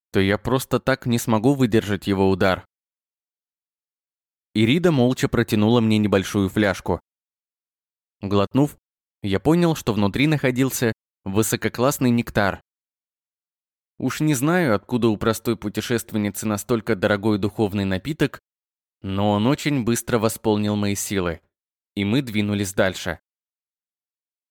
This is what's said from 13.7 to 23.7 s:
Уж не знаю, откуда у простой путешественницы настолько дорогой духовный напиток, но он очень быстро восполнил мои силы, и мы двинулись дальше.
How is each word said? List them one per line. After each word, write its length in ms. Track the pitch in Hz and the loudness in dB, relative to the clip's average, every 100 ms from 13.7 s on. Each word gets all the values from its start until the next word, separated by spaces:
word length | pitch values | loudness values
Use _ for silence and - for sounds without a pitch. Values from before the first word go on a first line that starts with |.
| _ _ - | _ _ -8
Уж 180 | 127 - | -6 -2
не 120 | 151 | 0
знаю, 420 | 135 147 180 156 101 | 0 0 2 2 0
откуда 320 | - 120 113 | -2 0 0
у 100 | 104 | 0
простой 380 | 110 110 - 110 | -2 -2 -4 -4
путешественницы 920 | 104 110 - 117 - 110 104 - 110 | -6 -6 -4 -4 -4 -4 -4 -4 -4
настолько 480 | 101 - 120 110 101 | -4 -2 -2 -2 0
дорогой 420 | 101 104 107 104 | 0 0 0 0
духовный 480 | 101 - 104 101 98 | -2 -2 -2 -2 -2
напиток, 540 | 95 - 156 143 - _ _ _ _ _ _ | -4 -4 -2 -4 -4 _ _ _ _ _ _
но 300 | 98 98 104 | -6 -2 0
он 160 | 104 110 | 2 2
очень 360 | 151 151 143 | 0 -2 -2
быстро 360 | 110 117 - 120 | 0 -2 -2 0
восполнил 560 | 110 - 113 104 104 104 | 0 -2 0 0 0 -2
мои 200 | 101 98 | -2 -4
силы, 460 | - 98 87 80 _ _ _ _ _ - | -4 -4 -4 -6 _ _ _ _ _ -4
и 80 | |
мы 180 | 101 123 | -2 -2
двинулись 520 | 127 107 104 101 98 | -2 -2 -2 -2 -2
дальше. 460 | 98 98 90 - 80 _ _ _ _ _ | 0 -2 -2 -8 -10 _ _ _ _ _